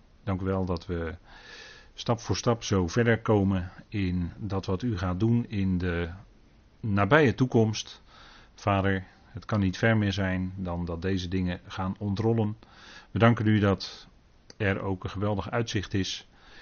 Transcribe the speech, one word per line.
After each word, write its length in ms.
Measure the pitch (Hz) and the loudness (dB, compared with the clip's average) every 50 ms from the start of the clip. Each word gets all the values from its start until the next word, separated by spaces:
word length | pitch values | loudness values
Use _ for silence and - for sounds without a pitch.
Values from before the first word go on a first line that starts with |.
| - _ - - - | -20 _ -20 -10 -4
dank 180 | - 95 90 | -4 -4 -2
u 40 | 95 | 0
wel 200 | 95 95 95 92 | -2 0 0 0
dat 200 | 90 90 85 - | -2 -2 -4 -4
we 300 | - 87 85 82 80 82 - - - - - - - - - - - - - - - _ | -6 -6 -4 -4 -6 -8 -12 -16 -20 -20 -20 -20 -20 -20 -20 -20 -20 -20 -20 -20 -20 _
stap 260 | - - - 120 117 | -8 -2 -2 -2 -2
voor 160 | - - 101 | -2 -4 -4
stap 280 | - - 127 117 117 - | 0 2 0 0 0 0
zo 240 | - 107 95 90 | 0 2 2 2
verder 340 | 82 - 120 117 117 113 107 | 2 0 2 2 2 2 2
komen 500 | - - 110 101 98 98 98 92 87 90 - - - _ | 2 2 4 4 4 4 2 0 -2 -6 -12 -18 -16 _
in 420 | - 104 98 90 87 90 87 82 - | -4 -2 -2 0 0 -2 -2 -4 -6
dat 280 | - 117 98 98 95 - | -10 -8 -6 -6 -4 -2
wat 160 | - 95 90 | -2 -4 -2
u 160 | 127 123 110 | -2 -2 -2
gaat 220 | 87 98 92 90 92 | -2 -2 -2 0 0
doen 260 | 110 113 117 117 120 | 2 2 2 2 0
in 300 | - 107 101 98 95 92 | -2 -2 -2 0 2 0
de 320 | 87 90 90 85 85 85 85 87 92 - - - - - - - - _ - _ _ | 0 0 -2 -2 -2 -4 -6 -8 -14 -18 -20 -20 -20 -20 -20 -20 -20 _ -20 _ _
nabije 560 | - 110 98 101 101 98 143 156 151 120 98 | -4 -2 2 2 4 6 6 6 6 4 4
toekomst. 680 | - 131 127 - 117 110 110 110 - - - - - - - - - - - - - - - - | 2 0 4 4 4 4 4 2 -4 -8 -10 -16 -20 -20 -20 -20 -20 -20 -20 -20 -20 -20 -20 -20
Vader, 500 | - - 104 101 95 95 98 95 95 92 - - - - | -4 0 2 2 2 2 2 0 0 -4 -10 -20 -20 -20
het 220 | - - - - | -16 -16 -16 -6
kan 140 | - 113 104 | -2 0 2
niet 180 | 98 92 90 | 2 0 0
ver 200 | - - 113 113 | 2 2 2 4
meer 160 | 107 104 101 92 | 4 2 0 0
zijn 400 | 101 98 92 92 92 92 92 92 | 0 -2 -2 0 -2 -4 -4 -6
dan 280 | 95 92 87 87 87 87 | -6 -6 -4 -4 -4 -4
dat 160 | 85 85 82 | -4 -4 -4
deze 260 | 87 95 98 92 92 | -2 -2 -2 -2 -2
dingen 320 | 87 95 95 92 90 87 - - | -2 -2 -2 0 -2 -4 -6 -10
gaan 280 | 95 - - 95 95 95 - | -12 -8 -6 -4 -4 -4 -4
ontrollen. 580 | 104 104 98 92 107 113 117 113 107 104 110 - - - - - - - - - - - | -4 -4 -2 0 0 0 2 2 0 -2 -4 -8 -16 -20 -20 -20 -20 -20 -20 -20 -20 -6
We 80 | - 95 | 2 6
danken 280 | 117 117 117 110 107 | 6 6 6 4 4
u 120 | 107 107 107 | 4 4 4
dat 480 | 101 101 95 90 - - - - - - - - _ _ _ - _ _ - | 4 2 2 0 -4 -14 -14 -18 -20 -20 -20 -20 _ _ _ -20 _ _ -10
er 240 | _ 107 98 98 - | _ -2 -2 -2 -2
ook 220 | - 98 95 92 - | -2 -4 -6 -4 -6
een 60 | 95 | -8
geweldig 420 | - 98 101 104 107 98 92 - | -6 -2 -2 -2 -2 -2 -4 -4
uitzicht 420 | 117 120 117 - - 104 92 - - | -4 -4 -4 -2 -4 -4 -4 -2 -2
is. 340 | 98 92 - - - - - _ - - - - - | -2 -2 -2 -6 -10 -12 -20 _ -20 -20 -20 -20 -20